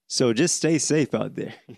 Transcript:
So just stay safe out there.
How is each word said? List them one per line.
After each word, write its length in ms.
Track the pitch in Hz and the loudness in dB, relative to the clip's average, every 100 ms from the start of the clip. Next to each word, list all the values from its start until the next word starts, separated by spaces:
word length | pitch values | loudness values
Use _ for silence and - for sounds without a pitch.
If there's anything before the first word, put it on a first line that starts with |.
| - | -6
So 260 | - 127 | 0 2
just 220 | 113 170 - | 2 0 0
stay 220 | 156 160 | 0 0
safe 360 | - 151 131 | 2 0 0
out 220 | - 107 - | -2 -4 -6
there. 200 | - - - | -10 -12 -20